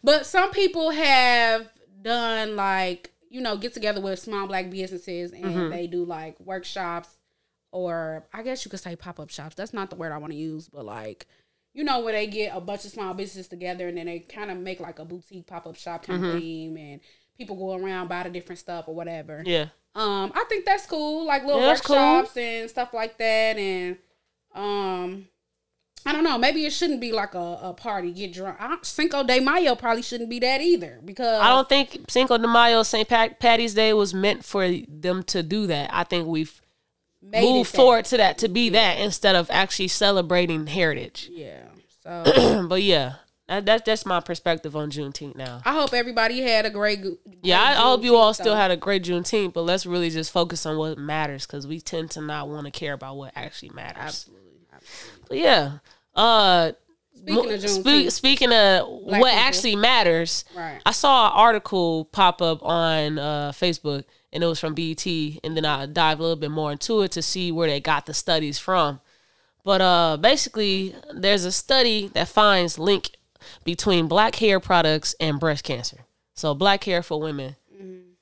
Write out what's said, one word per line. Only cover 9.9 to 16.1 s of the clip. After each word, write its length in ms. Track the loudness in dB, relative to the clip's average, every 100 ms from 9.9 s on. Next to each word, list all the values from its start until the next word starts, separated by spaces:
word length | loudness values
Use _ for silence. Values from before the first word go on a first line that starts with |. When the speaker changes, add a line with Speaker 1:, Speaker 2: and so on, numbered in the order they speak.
Speaker 1:
the 60 | -10
word 160 | -10
I 40 | -10
wanna 160 | -12 -10
use, 340 | -10 -12 -16
but, 160 | -18 -14
like, 400 | -12 -14 -16 -20 _ _ _ _
you 100 | -8
know, 160 | -4 -4
where 140 | -2
they 120 | -4 -4
get 300 | -6 -8 -8
a 40 |
bunch 240 | -10 -12 -12
of 60 |
small 200 | -12 -10
businesses 360 | -10 -12 -14 -18
together 400 | -12 -10 -8 -10
and 100 | -10
then 80 | -10
they 140 | -12
kinda 340 | -16 -16 -12
make, 260 | -12 -12 -12
like, 180 | -14 -16
a 40 |
boutique 420 | -18 -18 _ -20 -18
pop-up 300 | -18 -18 -16
shop 300 | -14 -14
kinda 200 | -8